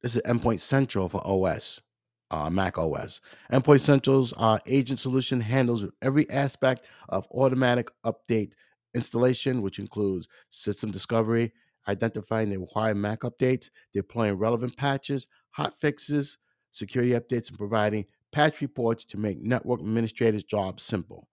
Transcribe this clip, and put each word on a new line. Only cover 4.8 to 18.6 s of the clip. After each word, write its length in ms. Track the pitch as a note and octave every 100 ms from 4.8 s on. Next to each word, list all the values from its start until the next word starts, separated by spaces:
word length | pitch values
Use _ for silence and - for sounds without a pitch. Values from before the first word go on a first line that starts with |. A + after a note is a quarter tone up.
| B2 C3
solution 420 | C3 C3 B2 B2+
handles 440 | A2 C3+ A#2+ A#2 G2+ _
every 280 | C3 C#3 -
aspect 580 | C3 C#3 - C3 B2+ - - -
of 180 | F#2+ -
automatic 580 | - C3 B2+ B2+ B2 A2+ _ A#2
update 480 | - - A2+ G#2 _ _ _ _ B2+
installation, 680 | - A#2 B2+ B2+ C3+ B2+
which 180 | G2 -
includes 480 | G2 G#2 G2+ F#2 - - _
system 420 | - - G2+ A2
discovery, 600 | F#2+ - A2+ A2 A#2 A#2 _ _ _ -
identifying 600 | G2+ A2+ A2 G2 A2+ A2
the 80 | F#2+
required 400 | F2+ G#2+ A2 G2+
Mac 240 | G#2 A2
updates, 480 | B2 _ B2+ B2+ - _ _
deploying 440 | G2 F#2+ A#2 G#2+ F#2+
relevant 400 | A2 A#2 A#2+ -
patches, 500 | C#3 C#3 - C#3 - _ _
hot 280 | - D3 _
fixes, 580 | D3 D3 - D3 C#3 - _ _ _
security 400 | - G#2 B2+ B2
updates, 380 | A#2+ A#2+ A#2+ -
and 80 | -
providing 480 | G2+ A2 G#2+ G#2+ F#2+ _ _
patch 300 | D3 D3+ -